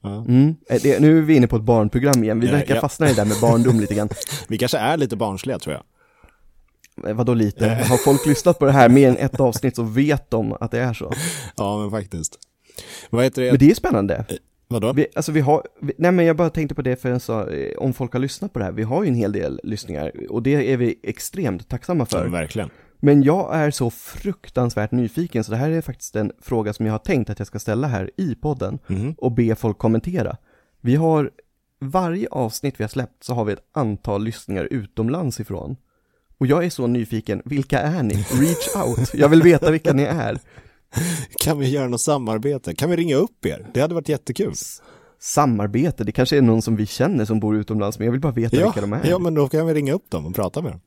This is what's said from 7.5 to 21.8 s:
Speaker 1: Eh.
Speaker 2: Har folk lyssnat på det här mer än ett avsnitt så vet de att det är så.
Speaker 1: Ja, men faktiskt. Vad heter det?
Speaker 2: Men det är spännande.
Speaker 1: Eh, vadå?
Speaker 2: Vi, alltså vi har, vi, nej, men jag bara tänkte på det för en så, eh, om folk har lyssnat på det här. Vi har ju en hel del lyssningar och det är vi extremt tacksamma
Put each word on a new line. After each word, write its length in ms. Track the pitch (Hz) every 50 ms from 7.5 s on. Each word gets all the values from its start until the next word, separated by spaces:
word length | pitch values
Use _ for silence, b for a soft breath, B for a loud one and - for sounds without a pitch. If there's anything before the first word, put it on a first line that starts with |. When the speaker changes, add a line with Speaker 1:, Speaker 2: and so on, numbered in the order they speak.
| - - 113
Speaker 1:
Eh. 200 | 110 113 120 120
Speaker 2:
Har 100 | 110 127
folk 280 | 123 - 147 139 139 -
lyssnat 340 | 151 143 - - 180 165 -
på 60 | 143
det 60 | 139
här 180 | 139 139 123 117
mer 200 | 123 135 143 127
än 80 | 127
ett 220 | - - 131 - -
avsnitt 360 | 139 123 113 - - 131 -
så 80 | - 117
vet 460 | 110 107 127 139 147 147 131 - _
de 220 | - 113 107 107 110 -
att 120 | - 113
det 80 | - 120
är 140 | 123 123 113
så. 200 | - - - - B 156 170 165 151 123 104 B
Speaker 1:
Ja, 220 | - 107 98 104 104
men 120 | 104 104
faktiskt. 480 | 104 110 95 95 - 82 78 - - _ - _ _ _ B B B B B B B B B B
Vad 140 | - 117 127
heter 180 | 131 - 131
det? 100 | 127 123
Speaker 2:
Men 80 | 123 123
det 120 | 135 151
är 40 | -
spännande. 400 | - - 381 - 107 98 101 - - 107 -
Speaker 1:
Eh, 60 | 85 - _ _ _ _ _
vadå? 260 | _ 123 113 98 117 135
Speaker 2:
Vi, 140 | 139 147 - _
alltså 160 | - 147 -
vi 80 | 151 156
har, 220 | 139 139 151 156 - - _ _
vi, 120 | 143 143 -
nej, 140 | - 160 175
men 140 | 180 180 170
jag 100 | 165 160
bara 140 | 151 175 160
tänkte 260 | - 165 156 143 143
på 60 | -
det 200 | 127 127 127 -
för 100 | - 127
en 80 | 123 123
så, 280 | - - 117 110 95 -
eh, 280 | 78 69 69 - -
om 160 | 50 - 135 127
folk 200 | - 131 117 -
har 60 | 123
lyssnat 340 | 131 139 - - 196 202 _
på 60 | 123
det 60 | 101
här. 60 | 92
Vi 120 | 98 107 110
har 200 | 110 127 170 214
ju 60 | 170
en 60 | 123
hel 160 | 117 107 104
del 280 | 104 98 85 71 65 - -
lyssningar 480 | - 107 101 - - 82 73 76 - - - - -
och 120 | - 117 113
det 300 | 131 143 147 123 117 135
är 40 |
vi 220 | 120 123 117 - _ -
extremt 680 | 104 - - - - - 185 175 120 92 85 - _
tacksamma 360 | 127 120